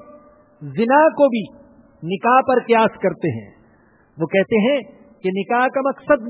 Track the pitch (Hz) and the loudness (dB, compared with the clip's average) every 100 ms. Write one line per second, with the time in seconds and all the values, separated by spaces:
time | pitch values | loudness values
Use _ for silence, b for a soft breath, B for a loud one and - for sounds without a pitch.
0 | - - _ _ _ - 147 139 233 285 | -12 -20 _ _ _ -20 -10 -4 2 4
1 | 311 302 277 233 180 - - _ _ - | 4 4 0 0 -8 -16 -20 _ _ -14
2 | 160 190 233 262 254 247 - 226 220 - | -8 -4 0 0 2 -2 2 2 0 -2
3 | 190 220 165 113 98 - _ b b b | -4 -4 -6 -6 -12 -20 _ b b b
4 | b - 160 294 285 220 226 285 - - | b -8 -2 0 0 0 2 -2 -4 -20
5 | - _ 185 190 190 240 254 269 269 - | -20 _ -6 -6 -2 0 0 -2 -4 -4
6 | - 285 233 | 0 0 0